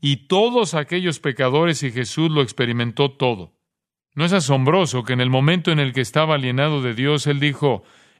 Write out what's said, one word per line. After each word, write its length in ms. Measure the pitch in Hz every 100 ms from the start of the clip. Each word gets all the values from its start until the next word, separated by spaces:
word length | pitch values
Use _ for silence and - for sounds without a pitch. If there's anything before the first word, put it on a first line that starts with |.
y 260 | 143 139 -
todos 480 | 185 233 247 185
aquellos 460 | 160 139 180 180 147
pecadores, 640 | 151 123 127 143 170 139
y 80 | 135
Jesús 380 | 120 120 - 160
lo 120 | 151
experimentó 680 | 127 - 120 120 120 113 143
todo. 420 | 131 127 104 82 _ _ _ _ _ _
¿No 100 | 143
es 80 | 170
asombroso 720 | 190 135 135 131 185 165 127
que 80 | 117
en 80 | 123
el 100 | 127
momento 400 | 131 143 180 165
en 80 | 151
el 140 | 135
que 80 | 127
estaba 340 | 120 151 156
alienado 480 | 147 127 127 151 143
de 120 | 123
Dios, 340 | 113 139 147 147
él 100 | 143
dijo 460 | 147 131 147 107 - _ _